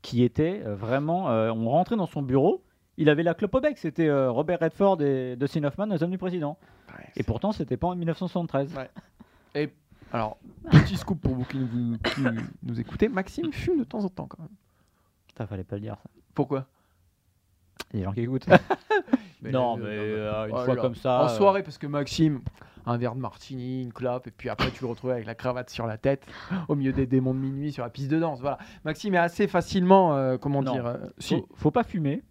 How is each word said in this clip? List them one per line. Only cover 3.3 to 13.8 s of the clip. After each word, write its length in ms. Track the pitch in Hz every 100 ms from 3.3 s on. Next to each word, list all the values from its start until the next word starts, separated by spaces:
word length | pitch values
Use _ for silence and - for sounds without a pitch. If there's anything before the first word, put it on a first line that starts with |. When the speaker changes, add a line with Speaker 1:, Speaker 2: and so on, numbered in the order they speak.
Speaker 1:
clope 220 | 165 202 262
au 40 |
bec, 160 | 302 269
c'était, 300 | 165 160 160
euh, 240 | 139 131
Robert 300 | 120 156 170
Redford 420 | 165 - 196 185
et 320 | 143 131 127
Dustin 300 | 123 139 160
Hoffman, 220 | 143 156 214
les 140 | 175
hommes 80 | 170
du 60 | 185
président. 400 | 185 180 147 160 - - - -
Speaker 2:
Ouais, 60 | -
Speaker 1:
Et 20 | -
Speaker 2:
c'est 60 |
Speaker 1:
pourtant, 260 | - 107 202
c'était 260 | 214 143 123
pas 120 | 170
en 80 | 180
mille 100 | 165
neuf 120 | 160
cent 100 | 185
soixante-treize. 440 | 185 170 139 143 143
Speaker 2:
Ouais. 120 | 131 - _ _ - _ _ 143
Et 120 | 147 _ _ _ -
alors, 240 | 120 107 - - - 330
petit 260 | 151 - 196
scoop 240 | - 180
pour 140 | -
vous 100 | 127
qui 140 | 127 135
nous, 400 | 127 120 120 113
qui 220 | - - 127 113 - -
nous 160 | - 117
écoutez, 300 | - - 214
Maxime 440 | 185 190 - 339
fume 280 | - - 330